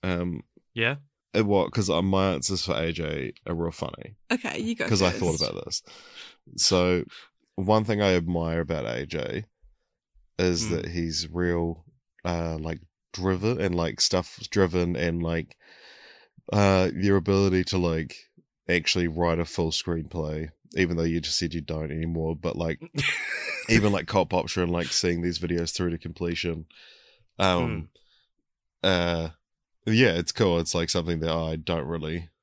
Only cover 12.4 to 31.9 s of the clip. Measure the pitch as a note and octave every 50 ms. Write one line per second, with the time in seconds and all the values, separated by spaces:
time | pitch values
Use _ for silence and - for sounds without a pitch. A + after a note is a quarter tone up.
12.4 | E2+ E2 D#2+ D#2 D#2 D#2+ E2 E2 E2 _ _ _ _ _ - - F2+ F#2+ F#2+ F2+
13.4 | G2 A2 B2 - F2+ F#2+ F2 F2 E2+ D#2+ A1+ - - - - F#2 F2+ - - -
14.4 | - - - G#2 F#2+ F2 E2 F2+ F2 F2 F2+ B1+ E2 E2+ E2 E2+ E2+ E2 E2+ E2
15.4 | D#2 - - _ _ - - - - - - - - - - - - _ _ -
16.4 | _ - - G#2 G2+ G2 F#2+ F#2 F#2 F2+ - - F#2+ G2+ G2 G2 E2+ G2 G2 F#2+
17.4 | G2 G2 F#2 F#2 F2+ - - F#2 F2 E2+ E2 D#2+ D#2+ - - - - _ _ _
18.4 | _ _ _ _ _ - F2 F2 D#2 - - F#2 F2 E2+ D#2 E2 F2 E2+ E2 E2
19.4 | E2+ - - - E2+ D#2+ D#2+ - - - E2+ E2 D#2 D2+ - F2 D#2 D2+ D#2 D#2
20.4 | D#2+ D#2 - _ _ - - - F#2 E2+ F2 E2 E2 E2 E2 E2+ D2+ - - -
21.4 | F2 D#2+ D#2+ E2+ D2 - D#2+ D#2 D#2 D2 C#2+ D#2+ D#2+ E2 E2 E2 D#2+ D#2+ E2 D2
22.4 | D#2+ F2 - - E2+ D#2+ D#2+ - - E3+ _ C#3+ C#3+ - - - - - - -
23.4 | - - - - - - A2+ A2+ G2+ G#2 G2+ F#2 D2+ - - G2 F2+ - - F2+
24.4 | E2 F2 - F#2 F2+ E2+ F2 F2 E2+ - - - - F2+ F2 E2+ E2+ F2+ E2+ F2
25.4 | F2+ E2 F2 E2+ E2+ E2 - - F#2 F2 E2+ E2 - E2+ D#2+ - F2 F2 F2 E2
26.4 | - F2 E2 D#2+ E2 _ - - - - - - _ _ _ _ _ _ _ -
27.4 | G2 F#2+ F2+ F2 E2+ - A2 E2 D#2 - _ _ _ _ _ _ _ _ _ _
28.4 | _ _ _ _ _ _ _ _ - F#2 F#2 F2 F2 E2+ E2+ E2 E2 D#2+ D#2 _
29.4 | _ _ _ _ _ _ _ _ _ G#2+ A2 A2+ B2+ A2+ E2 F2 E2 - - -
30.4 | A2+ F#2+ E2+ E2+ E2 - - F2 E2 E2 - F#2 E2 F2 E2+ E2 D#2 E2 D#2+ E2
31.4 | E2 D#2+ D#2+ D#2+ D#2+ - F2 E2 C2+ D2